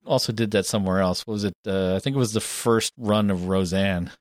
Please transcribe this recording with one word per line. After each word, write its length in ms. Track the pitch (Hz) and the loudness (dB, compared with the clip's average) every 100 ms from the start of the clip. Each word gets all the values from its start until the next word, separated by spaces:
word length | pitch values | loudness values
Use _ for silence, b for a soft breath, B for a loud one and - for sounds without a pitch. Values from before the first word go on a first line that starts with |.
| - | -2
also 260 | 135 - | 0 0
did 200 | 110 110 | -2 0
that 120 | 107 | 0
somewhere 360 | 92 110 95 95 | 0 0 2 2
else. 260 | 95 90 - | 2 0 -4
What 80 | |
was 100 | 107 | -4
it? 80 | 101 - 107 | -4 -4 -4
Uh, 280 | 95 92 95 | -2 0 0
I 20 | |
think 180 | 143 139 | 0 0
it 20 | |
was 140 | 120 | 0
the 80 | 107 | -2
first 540 | - - 120 113 - - | -4 -2 2 2 2 -4
run 340 | 110 107 104 | 0 2 2
of 160 | 92 90 | 0 0
Roseanne. 640 | 95 92 95 98 90 87 - | 0 2 0 0 0 -4 -10